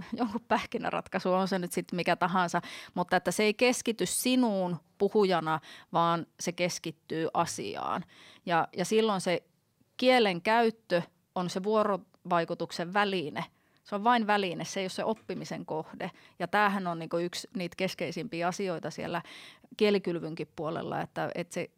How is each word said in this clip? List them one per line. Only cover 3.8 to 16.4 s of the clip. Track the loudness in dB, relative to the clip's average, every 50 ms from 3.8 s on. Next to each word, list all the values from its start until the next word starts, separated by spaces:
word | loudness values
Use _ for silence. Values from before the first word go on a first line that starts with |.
| 0 -2 -2 0 -2
sinuun | -2 -2 0 2 2 4 4 4 2 2 0 0 0 -2 -4 -8 _ _ 0
puhujana, | 0 2 4 4 4 4 4 2 2 0 0 -2 -2 -8 -20 -20 -10 _ 2
vaan | 2 4 4 4 2 -2 -6 _ -8
se | -6 -6
keskittyy | -2 0 -2 -2 -2 -4 -8 -10 -10 _ _ -6 -4 -2 -2 0 0
asiaan. | 0 0 0 -2 -6 -8 -8 -8 -6 -4 -4 -4 -6 -6 -10 -16 -20 -20 -20 -20 -12 _
Ja, | 0 0 0 0 0 -2 -4
ja | -2
silloin | 2 2 2 4 2 0 0
se | 0 0 -2 -2 -4 _ _ _ _ _ _ _ _ _ _ 0
kielen | 4 6 6 6 6 4 2 0
käyttö | 0 2 4 4 4 4 2 _ _ 0 0 0 0 -2 _ _ _ _ -4
on | -4 -4 -2
se | -2 -2 0
vuorovaikutuksen | 2 2 4 4 2 0 -2 -4 _ _ _ -4 0 0 0 2 0 -2 -6 -6 -6 -4 -6 -6 -2 0
väline. | 0 2 2 0 -2 -4 -4 -6 -6 -8 -8 _ _ _ _ _ _ _
Se | -8 -6
on | 0 4
vain | 4 4 4 4 4
väline, | 2 2 2 0 -2 -4 -6
se | -6 -4 -4
ei | -4
ole | -4
se | -4 -2 -2
oppimisen | -2 -2 -4 -6 -8 -8 -8 -8 -8 -10 -10 -8
kohde. | -6 -6 -6 -6 -8 -10 -10 -10 -10 -12 -14 -20 -18 _
Ja | -8